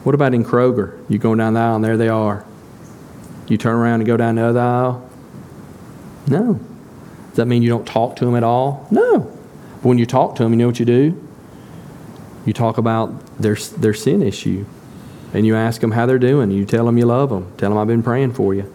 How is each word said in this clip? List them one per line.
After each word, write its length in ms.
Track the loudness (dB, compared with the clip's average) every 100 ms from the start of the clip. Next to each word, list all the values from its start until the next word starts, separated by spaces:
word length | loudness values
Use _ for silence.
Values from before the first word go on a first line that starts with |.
What 100 | 2
about 200 | 2 2
in 100 | 2
Kroger? 520 | 2 2 2 0 -4 -8 -4
You 100 | -2
going 200 | 0 0
down 160 | 0
the 80 | 0
aisle 140 | 0 0
and 80 | 0
there 100 | 0
they 140 | 0
are. 340 | 0 0 -2 -8 -20 -20 -20 -20 -20 -20 -20 -20 -18 -4
You 100 | -2
turn 180 | 0 0
around 260 | 2 0
and 60 | 2
go 100 | 2
down 180 | 2 2
the 80 |
other 160 | 2 2
aisle? 440 | 2 0 -2 -4 -10 -20 -20 -20 -20 -20 -20 -20 -20 -20 -20 -10 -2
No. 320 | 0 0 -2 -4 -18 -20 -20 -20 -20 -8
Does 80 | -2
that 100 | 2
mean 160 | 2
you 60 | 2
don't 160 | 0 -2
talk 300 | -2 -2 -2
to 100 | 0
'em 80 | 2
at 80 |
all? 440 | 2 2 0 -4 -2
No. 280 | 0 4 2 0 -12 -20 -20 -20 -2
But 60 | 2
when 120 | 2
you 60 | 2
talk 300 | 2 0 0
to 80 |
'em, 80 | 2
you 60 | 4
know 100 | 2
what 120 | 2
you 60 | 2
do? 280 | 4 4 0 -10 -20 -20 -20 -20 -20 -20 -20 -20 -20 -20 -8 -6
You 80 |
talk 240 | 0 0 2
about 360 | 0 0 -2 -6 -16 -4
their, 160 | -2 -2 -6 -2
their 160 | 0
sin 280 | 2 0 2
issue. 440 | 0 -2 -4 -4 -6 -14 -20 -20 -20 -20 -8
And 120 | 0 2
you 100 | 2
ask 280 | 0 0
'em 80 | 0
how 140 | 0 2
they're 120 | 2
doing. 340 | 4 2 2
You 140 | 0 0
tell 220 | 0 2
'em 100 | 4
you 80 | 4
love 260 | 2 0
'em. 160 | -2 -8 -6
Tell 140 | -2
'em, 60 | 0
"I've 100 | 0
been 160 | 0
praying 280 | 0 0 -2
for 220 | 0 -2
you. 100 | -2 -6